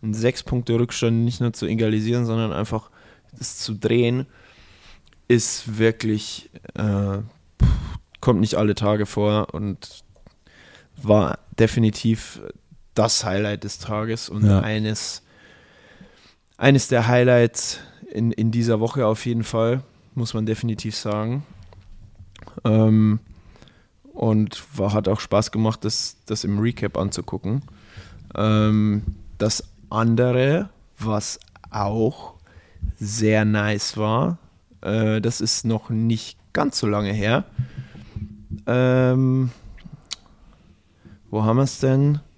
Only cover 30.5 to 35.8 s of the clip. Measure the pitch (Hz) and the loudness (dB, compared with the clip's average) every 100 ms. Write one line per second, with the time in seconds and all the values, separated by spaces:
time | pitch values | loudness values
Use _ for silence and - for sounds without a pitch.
30.5 | 160 196 _ _ _ 107 104 - - - | 0 -2 _ _ _ -4 -2 -4 -12 -16
31.5 | - - 110 101 110 113 - - - - | -20 -12 -4 -2 0 0 -2 -18 -20 -20
32.5 | - _ - - - 104 110 107 107 107 | -20 _ -8 -8 -6 -6 0 2 4 2
33.5 | 107 104 104 - - 107 113 156 170 - | 2 0 -2 -4 -4 -2 0 0 -4 -10
34.5 | _ _ _ - 110 110 110 110 117 117 | _ _ _ -4 -2 0 0 -2 -4 -4
35.5 | - 113 110 | -4 -2 -4